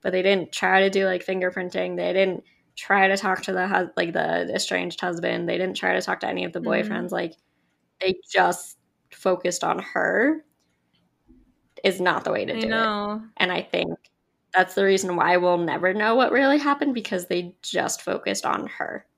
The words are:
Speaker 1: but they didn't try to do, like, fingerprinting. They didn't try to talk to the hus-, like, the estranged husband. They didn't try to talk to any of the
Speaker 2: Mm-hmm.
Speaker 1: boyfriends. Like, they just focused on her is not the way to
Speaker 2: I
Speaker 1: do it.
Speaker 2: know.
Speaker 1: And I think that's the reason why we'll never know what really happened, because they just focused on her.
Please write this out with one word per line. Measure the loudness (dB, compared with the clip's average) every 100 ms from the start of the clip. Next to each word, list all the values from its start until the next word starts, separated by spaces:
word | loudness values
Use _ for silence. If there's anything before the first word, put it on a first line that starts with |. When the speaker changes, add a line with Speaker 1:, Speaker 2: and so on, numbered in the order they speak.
Speaker 1:
but | 0
they | 2
didn't | 2 2 0
try | -2 2 4
to | 4
do, | 2 0
like, | -2 -4
fingerprinting. | -2 -2 -4 -6 -4 -4 -2
They | 0
didn't | 2 2 0 _ _ _ -16
try | 0 4 4
to | 4
talk | 0 -2
to | -2
the | -2 0
hus-, | 0 0 -2
like, | -2
the | 0 0 0 -2
estranged | -4 -2 -2 -4 -4
husband. | -4 -2 -2 -2 -2
They | -2
didn't | -2 -2
try | 0
to | 0
talk | -2 -4
to | -4
any | -4
of | -6
the | -6
Speaker 2:
Mm-hmm. | -2 0 0
Speaker 1:
boyfriends. | -4 -4
Like, | -4 -6 -10 _ _ _ _ _ _
they | -2 -2 -2
just | 2 2 2 -8 -18 _ _ _
focused | -4 0 0 0 -2
on | -2 -2
her | -2 0 2 4 2 2 _ _ _ _ _ _ _ _ _ -20 _ _ _ -2
is | -2 2
not | 2 2
the | 0
way | -2 -2
to | -2
Speaker 2:
I |
Speaker 1:
do | 0
it. |
Speaker 2:
know. | 0 0 -2 -4 -6 -10 -2
Speaker 1:
And | -2
I | -2
think | -4 -4 -4 -8 _ _ _ _ _
that's | 2 2 2
the | 4
reason | 2 2 0
why | 4 4
we'll | 4 2
never | 0 0 0
know | 0 2 4
what | 4
really | 4 4 4
happened, | 2 0 0 -2
because | -4 -6 -2
they | -4 -4 -12
just | -6 -2 -2 -4
focused | -4 -4 -2 -2 -2
on | -4 -6
her. | -8 -8 -8 _